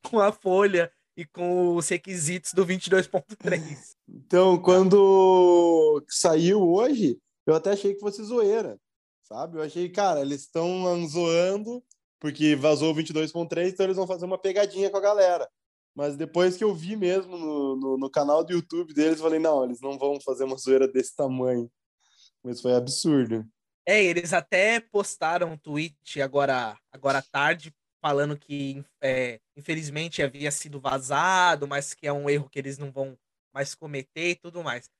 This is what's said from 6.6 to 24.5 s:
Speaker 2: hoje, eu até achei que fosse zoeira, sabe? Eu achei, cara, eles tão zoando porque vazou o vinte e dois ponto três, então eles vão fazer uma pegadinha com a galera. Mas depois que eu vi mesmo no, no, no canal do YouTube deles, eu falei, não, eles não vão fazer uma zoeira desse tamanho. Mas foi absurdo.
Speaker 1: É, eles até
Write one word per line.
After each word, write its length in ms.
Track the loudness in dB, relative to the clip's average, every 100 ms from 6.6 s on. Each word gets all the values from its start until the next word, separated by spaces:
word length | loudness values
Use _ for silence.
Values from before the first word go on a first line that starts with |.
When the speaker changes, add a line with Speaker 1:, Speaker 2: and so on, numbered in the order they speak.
Speaker 2:
hoje, 560 | 4 2 2 0 0 -2 _ _ 0
eu 80 | 0
até 160 | 0
achei 240 | -2 -2 -4
que 40 |
fosse 240 | -8 -10
zoeira, 540 | -6 -2 0 0 -4 -12 _ _ _ _
sabe? 340 | -18 -14 -12 -10
Eu 60 |
achei, 260 | -10 -8 -8
cara, 320 | -2 0 0
eles 260 | -2 -6 -8
tão 600 | -6 -4 -2 -2 -2 -4
zoando 760 | -4 0 2 0 -2 -6 -12 -14 _ _ _
porque 360 | -10 0 2 4
vazou 360 | 2 2 0
o 20 |
vinte 160 | -2 -4
e 40 |
dois 180 | -4 -4
ponto 180 | -6 -6
três, 240 | -2 -2
então 140 | 0 -2
eles 100 | -2
vão 80 | -4
fazer 200 | -6 -6
uma 120 | -4
pegadinha 540 | -2 0 -2 0 -2
com 60 | 0
a 40 |
galera. 480 | 0 4 4 2 -4 _ _ _ _ -8
Mas 200 | -6 -6
depois 400 | -4 2 2 2
que 80 |
eu 80 | -2 -2
vi 200 | -6 -4
mesmo 400 | 0 0 -4 -8
no, 400 | -6 -4 -2 -2
no, 220 | -2 -4
no 140 | -2
canal 320 | -2 2 2
do 100 | 2
YouTube 400 | -2 -4 -6 -6
deles, 240 | 0 2 2
eu 60 |
falei, 160 | 0 2
não, 240 | 2 2
eles 180 | 0 -4
não 160 | -8 -4
vão 240 | -2 -2
fazer 220 | -4 -4
uma 120 | -4 -4
zoeira 320 | 2 4 4
desse 280 | 0 -4 -4
tamanho. 520 | -4 -2 -2 -2 -4 _ _ _ _ _ _ _
Mas 200 | -12 -6
foi 120 | 0
absurdo. 720 | 0 0 -4 0 2 2 -2 -8 _ _ _ 0
Speaker 1:
É, 160 | 2
eles 300 | 2 0 -2
até 480 | -4 0